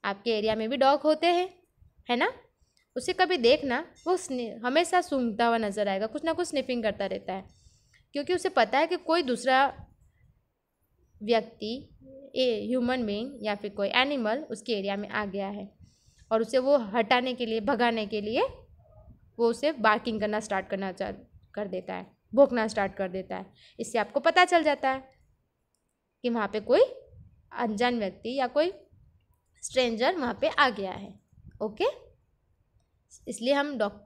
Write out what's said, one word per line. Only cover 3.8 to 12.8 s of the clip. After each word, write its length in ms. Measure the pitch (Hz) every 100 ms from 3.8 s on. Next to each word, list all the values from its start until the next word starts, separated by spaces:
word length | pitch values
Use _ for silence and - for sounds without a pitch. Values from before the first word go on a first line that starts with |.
| 339 - 320
वो 100 | 359
स्नि-, 480 | - 254 226 233
हमेशा 360 | 247 285 339 359
सूंघता 440 | 349 277 240 214
हुआ 120 | 233 233
नज़र 300 | 208 202 202
आएगा, 200 | 190 214
कुछ 160 | 294
ना 100 | 330
कुछ 140 | 320 349
स्निफिंग 360 | 285 254 247
करता 220 | 220 202
रहता 280 | 196 190 -
है, 100 | 185 190 _ _ _ _ _ _
क्योंकि 200 | 285 285
उसे 160 | 359 370
पता 280 | 285 220 262
है 100 | 330
कि 100 | 349
कोई 260 | - 330
दूसरा 640 | 269 240 240 262 269 - - _ _ _ _ _ _ _ _ _ _ _ _ _
व्यक्ति, 500 | 214 226 220 - 214 254 - - - 269 277
ए, 300 | - 254 214 208
ह्यूमन 380 | 254